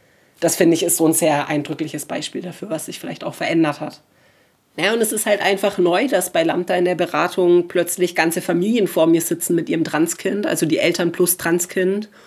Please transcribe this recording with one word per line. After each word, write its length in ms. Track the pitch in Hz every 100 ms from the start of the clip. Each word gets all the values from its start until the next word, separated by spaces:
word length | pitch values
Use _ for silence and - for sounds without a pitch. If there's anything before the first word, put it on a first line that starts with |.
| _ _ _ -
Das, 160 | 165 -
finde 160 | 170
ich, 100 | 160
ist 140 | 170 156
so 100 | 160
ein 60 |
sehr 340 | 160 165 143 -
eindrückliches 580 | 151 139 151 151 151 -
Beispiel 360 | - 165 -
dafür, 280 | 180 156 -
was 180 | 156 -
sich 120 | -
vielleicht 240 | - -
auch 120 | - -
verändert 440 | - 165 156 139
hat. 220 | 151 - _ _ _ _ _ _ _ -
Ja, 160 | 185
und 60 | 233
es 120 | 220
ist 120 | 214 226
halt 160 | 202
einfach 360 | 175 196 202 196
neu, 300 | 175 180 254
dass 240 | 190 175
bei 100 | 170
Lambda 320 | 165 165 180 180
in 100 | 175
der 100 | 170
Beratung 720 | 170 151 175 - 175 175 175
plötzlich 440 | 180 170 - 175
ganze 280 | - 165 170
Familien 460 | - 170 202 240 185
vor 200 | 175 160
mir 140 | 165
sitzen 340 | 165 165 - 170
mit 140 | 160
ihrem 160 | 165 156
Transkind, 600 | 151 165 - 190 202 208
also 200 | 160 160
die 140 | 160
Eltern 340 | 165 170 175
plus 240 | 170 175 -
Transkind, 720 | 170 175 - 190 185 202 214 -